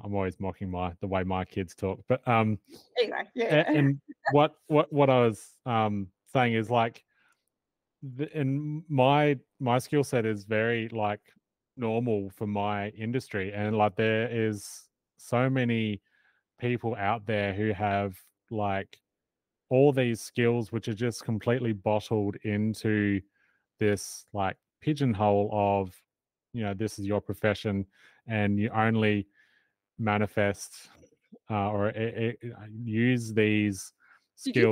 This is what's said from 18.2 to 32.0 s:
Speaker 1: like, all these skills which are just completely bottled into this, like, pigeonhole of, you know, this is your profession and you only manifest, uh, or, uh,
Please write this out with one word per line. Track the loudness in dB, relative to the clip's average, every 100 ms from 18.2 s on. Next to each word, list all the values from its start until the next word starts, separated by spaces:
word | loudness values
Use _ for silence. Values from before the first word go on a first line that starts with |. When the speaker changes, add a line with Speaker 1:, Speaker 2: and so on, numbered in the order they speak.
| _ _ -12
Speaker 1:
like, | -6 -4 -4 -6 -14 _ _ _ _ _ _ 0
all | 4 4
these | 4 0 -2
skills | -6 0 2 0 -2
which | -6 -6
are |
just | -4 -4 -4
completely | -4 -2 0 0 0
bottled | -2 0 -2 0 -2 -2 -4
into | -4 -2 -2 -2 0 2 2 0 -4 _ _ _ _ -2
this, | 0 0 -4 -16 -10
like, | -4 -4 -6 _ _
pigeonhole | -4 0 0 2 4 4 2
of, | 2 2 2 -2 -8 _ _ _ _ _
you | -6
know, | -6
this | -4 -6 -4
is | -2
your | -2
profession | -4 -2 0 0 -2 -2 -4 _ _ _ -6
and | -2 0 0
you | -2
only | 0 2 2 2 2 -2 _ _ _ _ _ _ -6
manifest, | 0 0 0 0 0 -2 -8 -18 -20 -20 -20 _ _ -20 -6
uh, | -4 -2
or, | 0 -2
uh, | -2